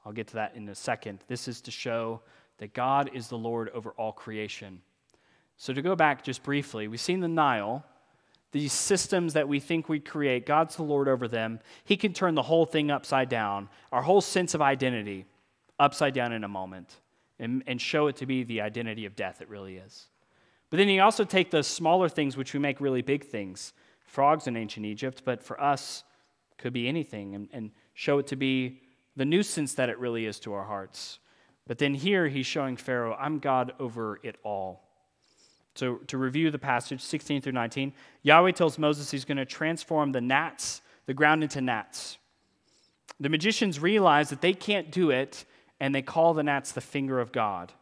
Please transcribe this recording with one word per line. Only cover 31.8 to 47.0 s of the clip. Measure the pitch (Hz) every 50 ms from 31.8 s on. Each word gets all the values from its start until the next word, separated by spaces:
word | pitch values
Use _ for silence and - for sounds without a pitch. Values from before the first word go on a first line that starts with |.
| 147 143 139
here | 139 139 190 202 190 170
he's | 147 135 135 131
showing | - - 160 139 135 127
Pharaoh, | 120 - - 127 123 120 113 110 -
"I'm | 135 143 156 147
God | 131 143 131 131 123 123 - -
over | 135 123 113 117 113 107 104 - -
it | 117 104 - _
all." | 107 104 98 95 92 90 - _ _ _ _ _ _ _ _ _ _ _ _ _ _ _ _ _ _ _
So | - 135 127 123
to | - - - - 131
review | 131 131 127 151 165 160 147
the | 135
passage, | - 139 123 120 117 - 143 131
sixteen | - - - 151 - - 147 139
through | 131 139 127
nineteen, | 127 117 117 - 135 135 139 135 - - - - _ _
Yahweh | 143 147 160 180 185 180
tells | - 175 156 139 -
Moses | 156 151 151 147 147 139
he's | - 139 127
gonna | - 143 139 135
transform | 127 - - 156 156 165 160 - - 170 156 147 139 131
the | 127
gnats, | 120 123 131 143 160 - - - - - - - _ _ - _ _
the | - 131
ground | 135 151 151 156 160 156
into | 143 - 143
gnats. | 131 127 120 110 98 - - - - - - - _ _ _ _ _ _ _ _ _ _ _ _ _ _ _ _ _ - - _
The | 139 143
magicians | 160 156 156 214 220 - 233 202 165 139
realize | 151 175 208 214 196 170 147 147 151 143
that | - -
they | - 175 185
can't | 180 - - 208 196 170 160 151
do | 180 185 156
it, | 131 127 135 135 - - - _ _ _ _ _ _ _
and | 139 139 139
they | 135 131
call | - - 165 165 170 165
the | 156 147
gnats | 147 143 139 131 -
the | - -
finger | - - - 143